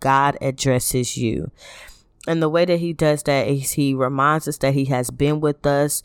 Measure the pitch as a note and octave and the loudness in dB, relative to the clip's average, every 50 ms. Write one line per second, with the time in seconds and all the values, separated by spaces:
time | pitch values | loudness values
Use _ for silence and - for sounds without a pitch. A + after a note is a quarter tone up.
0 | - C3+ C3+ C3+ C#3 C#3+ C#3 - - C#3 C3 - - C#3 B2+ B2 - - - B2+ | 0 2 4 4 4 2 0 -2 -4 -6 -4 -2 0 0 0 0 0 -2 -2 -2
1 | B2 - - B2+ B2 A2+ - C2+ D#2+ - - - - - - - - - - - | -2 -4 -4 -4 -2 -2 -2 -4 -6 -8 -12 -16 -20 -20 -20 -20 -20 -20 -20 -20
2 | _ _ _ _ - - E3 E3 D#3+ D#3 D#3 E3+ F3 F3+ F3 E3+ E3+ E3+ D#3+ - | _ _ _ _ -6 -4 -2 0 0 2 2 2 2 2 2 0 0 -2 -2 0
3 | D#3+ D3+ D3+ D3 - D3 C#3 C3+ A2 A#2+ C#3 C#3 C3+ - - D3+ C#3+ C#3 C3+ C3 | 2 2 2 2 0 0 0 2 2 0 0 -2 -2 -4 -2 0 0 0 2 0
4 | C3 B2+ C#3 C3+ C3+ D3 D#3 D#3 - - D#3 - - C3+ C#3 C#3+ C3+ C3 C3+ B2 | 0 0 0 2 2 2 2 0 -2 -4 -4 -2 0 0 2 2 0 0 0 -2
5 | B2 A#2+ B2 B2 C#3 D3 D3+ D3+ D3+ D3 C#3+ - - C#3+ C#3+ C#3+ D3 D3 - - | -2 -2 -2 0 0 0 2 2 0 -2 -2 0 0 0 2 2 2 0 -2 -4
6 | - | -8